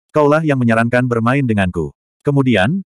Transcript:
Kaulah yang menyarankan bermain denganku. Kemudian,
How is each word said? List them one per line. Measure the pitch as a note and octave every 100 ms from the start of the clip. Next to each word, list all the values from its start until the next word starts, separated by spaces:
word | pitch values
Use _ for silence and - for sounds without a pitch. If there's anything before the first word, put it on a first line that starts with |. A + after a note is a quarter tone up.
| _
Kaulah | D3+ D3 D3+
yang | D#3 C#3
menyarankan | A#2+ A2+ A#2 B2 B2+
bermain | A#2 A2+ C3+
denganku. | C3 G#2+ F#2 F2 D2+ - _ _
Kemudian, | - C#3+ C3 G#2+ A2+ F#3+ -